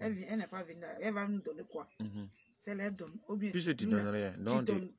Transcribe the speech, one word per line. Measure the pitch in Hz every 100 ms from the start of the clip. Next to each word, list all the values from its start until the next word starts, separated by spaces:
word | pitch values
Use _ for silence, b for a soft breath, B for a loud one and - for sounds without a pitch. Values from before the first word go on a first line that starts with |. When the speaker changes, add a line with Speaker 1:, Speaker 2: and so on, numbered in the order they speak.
Speaker 1:
Elle | 220
vient, | 190 190
elle | 220
n'est | 180
pas | 190
venue | 165 165
là. | 165 -
Elle | 214
va | 202 202
nous | 202
donner | 208 -
quoi ? | - 156 - -
Speaker 2:
Mhm. | 107 104 101 - _ _
Speaker 1:
C'est | - 202
elle | 202 196
donne. | 165 170 -
Ou | 208
bien, | 202
Speaker 2:
Puisque | 180 165 127
tu | 104
Speaker 1:
nous, |
Speaker 2:
donnes | 104 104
rien, | 104 101
Speaker 1:
tu | 92
Speaker 2:
donc | 101 131
on |
te, | 113
Speaker 1:
donnes, | 98 92